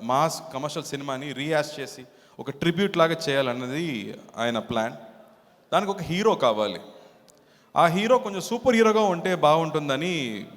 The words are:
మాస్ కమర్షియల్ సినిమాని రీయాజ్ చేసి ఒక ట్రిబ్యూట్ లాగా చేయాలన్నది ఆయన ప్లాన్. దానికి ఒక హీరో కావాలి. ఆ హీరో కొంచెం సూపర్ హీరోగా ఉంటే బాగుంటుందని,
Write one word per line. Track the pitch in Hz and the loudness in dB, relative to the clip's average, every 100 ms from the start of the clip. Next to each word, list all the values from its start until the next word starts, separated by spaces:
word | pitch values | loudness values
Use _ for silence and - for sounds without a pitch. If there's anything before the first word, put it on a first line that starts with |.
మాస్ | 113 131 160 - - | -2 2 2 -2 -10
కమర్షియల్ | 131 147 160 143 | -8 -6 -8 -8
సినిమాని | 139 139 131 143 | -8 -6 -8 -8
రీయాజ్ | 127 147 156 147 - | -6 -2 -2 -2 -6
చేసి | 131 - 123 _ _ - | -12 -14 -20 _ _ -14
ఒక | - | -10
ట్రిబ్యూట్ | - 165 170 202 196 | -2 0 2 2 4
లాగా | 165 160 147 | 2 2 0
చేయాలన్నది | 139 135 120 127 143 170 120 95 - - - | 0 0 -2 -4 -4 -4 -6 -8 -12 -12 -4
ఆయన | 117 113 | -2 -2
ప్లాన్. | 107 117 113 143 - - - _ _ _ - | -2 -2 -2 -6 -18 -20 -20 _ _ _ -2
దానికి | 165 202 | -2 0
ఒక | 196 | -4
హీరో | 151 170 220 185 | -4 0 0 2
కావాలి. | 127 107 104 85 - - - _ _ _ _ _ _ - | 2 2 -2 -4 -12 -20 -20 _ _ _ _ _ _ 2
ఆ | 165 | 4
హీరో | 175 226 254 | 4 4 2
కొంచెం | 208 196 | 2 -6
సూపర్ | - 233 262 226 | -4 0 4 6
హీరోగా | 220 214 | 6 6
ఉంటే | 208 170 185 175 | 2 2 0 4
బాగుంటుందని, | 151 160 160 156 147 135 175 170 123 104 85 | 6 4 2 -2 -2 -2 -2 -2 -4 -6 -10